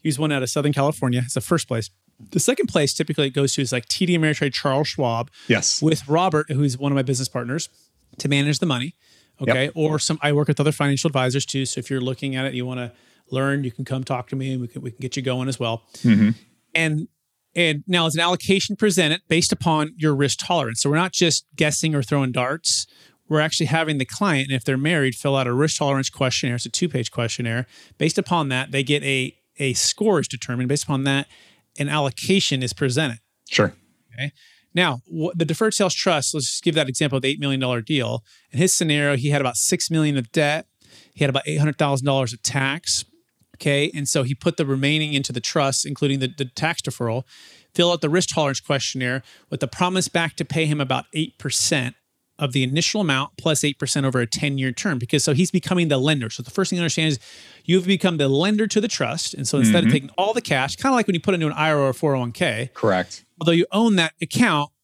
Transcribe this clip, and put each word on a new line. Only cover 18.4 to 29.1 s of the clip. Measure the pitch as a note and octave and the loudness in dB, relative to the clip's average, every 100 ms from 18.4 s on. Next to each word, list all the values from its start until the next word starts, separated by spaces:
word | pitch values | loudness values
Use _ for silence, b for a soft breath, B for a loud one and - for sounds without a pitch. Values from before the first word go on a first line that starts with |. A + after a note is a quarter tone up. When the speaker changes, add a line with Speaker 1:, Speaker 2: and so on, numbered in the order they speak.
| - F#3+ - G3+ | 2 2 2 0
Speaker 1:
presented | G#3+ F3+ D#3 E3+ _ | 2 2 2 0 _
based | E3 F3 | 0 2
upon | - E3+ D#3 D3+ E3 | 0 2 2 0 0
your | D#3 C#3 | 0 2
risk | C#3+ - | 0 -2
tolerance. | - F3 B2 A#2 | -2 -2 0 -2
So | C#3 | 0
we're | D3+ | 2
not | F#3 | 0
just | - E3+ - _ - | 2 2 2 _ 0
guessing | D3+ - D#3+ D3 | 0 2 0 0
or | |
throwing | B2 C#3+ C3 | 0 0 0
darts. | B2 B2 E3 - - - b b b _ | -2 -4 -4 -2 -2 -4 b b b _
We're | D#3 | 0
actually | D#3 - D3+ | 2 0 0
having | D#3+ D#3 D3 | 2 0 -2
the | C3 | -4
client, | - G3+ C#3+ C3+ | -2 2 2 0
and | C3 | -2
if | |
they're | - C3+ | 0 0
married, | D3+ E3+ C3 B2 | 2 2 0 0
fill | C#3+ C#3 | 0 0
out | B2 | 0
a | |
risk | B2 D#3 - | 2 0 0
tolerance | C#3+ C3+ C3 | 0 0 -2
questionnaire. | - C3 - B2+ A#2+ | 0 0 0 -2 -4
It's | A#2+ | -4
a | |
two-page | - F3 C3 A2+ | -2 -2 -2 -4
questionnaire. | - A#2 - A#2 A#2 B2 b b _ | -4 -4 -4 -4 -4 -6 b b _
Based | D#3 - | 0 0
upon | F#3 F3 C#3 | 0 0 0
that, | B2+ C#3+ | -2 -2
they | C3+ | -2
get | C3 D3 | 0 0
a, | C#3 | 0